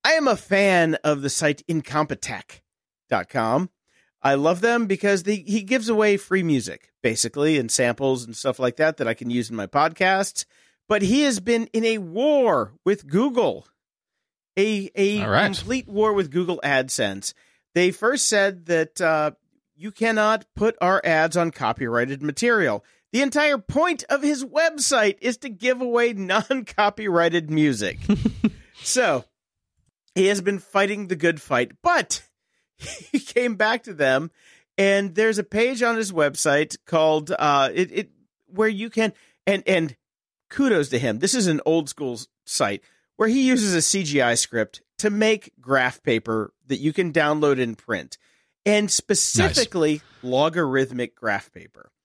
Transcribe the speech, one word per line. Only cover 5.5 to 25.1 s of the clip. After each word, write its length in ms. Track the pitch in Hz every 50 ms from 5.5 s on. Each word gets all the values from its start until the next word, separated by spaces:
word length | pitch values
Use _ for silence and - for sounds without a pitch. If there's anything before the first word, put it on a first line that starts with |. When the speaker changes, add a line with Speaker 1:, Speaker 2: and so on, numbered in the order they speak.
| 202 226
Speaker 1:
gives 280 | 196 190 254 262 220 226
away 260 | 226 214 214 208 202
free 260 | 196 - - 190 190
music, 520 | 180 165 147 127 107 101 71 - _ _ _ _ -
basically, 540 | 120 110 - - 117 - 143 147 156 160 143
and 100 | 120 113
samples 540 | - - 127 120 117 - 139 135 131 123 120
and 120 | 117 113
stuff 240 | - - 135 120 -
like 180 | 131 123 120
that 180 | - 156 160 156
that 120 | - 131 113
I 40 | 117
can 160 | - 120 120
use 200 | 120 120 113 110
in 80 | 117
my 100 | 110 101
podcasts. 800 | 92 - 143 151 165 160 - 185 185 190 190 196 - - - - _ _ _ _ _ _ _ _
But 140 | - 214 208
he 220 | 202 185 240 285 302
has 180 | 277 247 196
been 260 | 180 226 233 226 226 - -
in 100 | 226 226
a 140 | 226 226
war 760 | 214 190 165 165 208 262 302 294 285 254 220 165 127 107 98 123 _ _
with 220 | 185 208 202 -
Google, 600 | 139 147 196 247 285 240 247 214 143 104 - - _ _ _ _ _ _ _ _ _ _ _ _ _ _ _ _ _ _
a, 320 | 190 196 214 214 202 196 - _
a 260 | 202 196 202 208 202
Speaker 2:
All 80 | - -
right. 160 | 98 120 208
Speaker 1:
complete 420 | 196 190 - - 208 254 262 -
war 260 | - 202 208 214 220 208
with 180 | 202 185 143
Google 280 | 135 175 180 170 175 - -
AdSense. 680 | 143 143 131 131 131 - - 113 101 95 98 - - - _ _ _ _ _ _ _ _
They 160 | 170 180 180
first 360 | - - 214 226 277 269 -
said 380 | - 220 202 196 202 190 180 165
that, 340 | 165 170 160 160 156 _ -
uh, 320 | 180 160 160 151 151 151 - _ _ _ _ _ _ _ _
"You 160 | 147 165 214
cannot 540 | - - 226 226 220 214 214 214 220 214 - _ _
put 200 | - 208 226 226 -
our 200 | 180 180 190 - -
ads 340 | 170 165 156 160 165 160
on 140 | 180 170 165
copyrighted 680 | - - 135 110 117 - 127 117 117 120 120 131 139 135
material." 640 | 143 151 143 - 233 240 233 214 175 127 104 104 _ _ _ _ _ _
The 100 | - 240
entire 360 | 277 277 - 294 294 294 285
point 460 | 240 190 - - 277 330 359 330 240 - -
of 120 | 277 277
his 240 | 285 285 302 254 277
website 720 | 247 - 302 330 330 320 294 - - 285 240 214 202